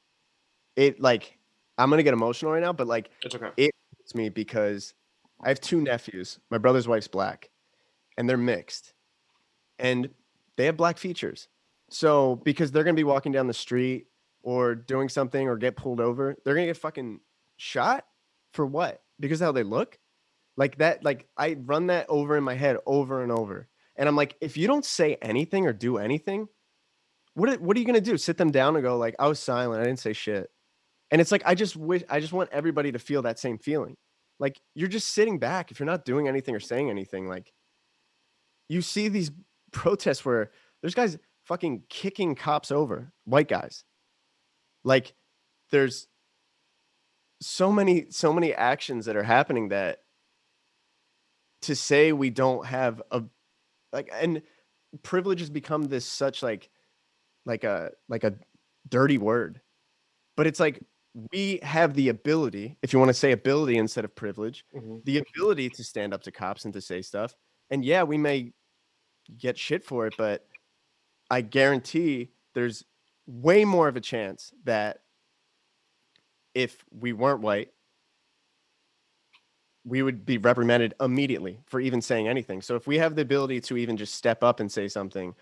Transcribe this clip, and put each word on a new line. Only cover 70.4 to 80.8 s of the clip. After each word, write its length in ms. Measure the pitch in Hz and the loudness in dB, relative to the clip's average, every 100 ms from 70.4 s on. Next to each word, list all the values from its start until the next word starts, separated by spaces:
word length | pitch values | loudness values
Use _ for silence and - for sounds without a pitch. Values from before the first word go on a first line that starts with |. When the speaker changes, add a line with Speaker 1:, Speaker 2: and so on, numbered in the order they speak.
| _ - _ _ _ _ _ _ - | _ -20 _ _ _ _ _ _ -4
Speaker 1:
I 120 | 127 | -2
guarantee 880 | 107 135 135 139 - 160 170 131 123 _ _ | 0 4 4 4 -2 -2 0 -2 -6 _ _
there's 320 | 123 120 110 - _ _ _ - | -4 -4 -6 -16 _ _ _ -20
way 380 | 120 143 202 208 | 0 4 6 6
more 220 | 180 151 | 4 2
of 80 | 127 | 0
a 60 | |
chance 500 | - 117 98 - - _ 135 | -4 -6 -6 -10 -18 _ -2
that 360 | 110 104 - _ _ _ _ _ _ _ _ _ _ _ _ _ _ _ 127 | -2 -2 -6 _ _ _ _ _ _ _ _ _ _ _ _ _ _ _ -2
if 280 | 123 - _ 113 | -2 -4 _ -8
we 140 | 123 | -6
weren't 280 | 110 127 135 | 0 2 2
white, 300 | 107 101 120 _ _ _ _ _ _ _ _ _ _ _ _ _ _ _ _ _ _ _ _ _ 117 | 0 0 -2 _ _ _ _ _ _ _ _ _ _ _ _ _ _ _ _ _ _ _ _ _ -6
we 160 | 127 | -2
would 240 | 135 120 101 | -2 -2 -2
be 120 | 120 | 2
reprimanded 560 | 117 123 120 120 | 4 4 6 4